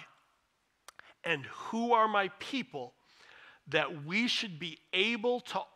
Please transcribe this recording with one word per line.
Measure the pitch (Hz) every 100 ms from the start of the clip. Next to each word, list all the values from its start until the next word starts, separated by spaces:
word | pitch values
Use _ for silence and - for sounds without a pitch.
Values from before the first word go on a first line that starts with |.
| - _ _ _ _ _ _ _ - _ - -
and | 170 151 127
who | - - 226 233
are | 226 220
my | 208 190 -
people | - 269 - 143 120 _ _ _ - - - - -
that | 151 139 165
we | 147 202 240
should | - 226 151
be | 170 151 -
able | 185 214 233 240 247
to | - 190 -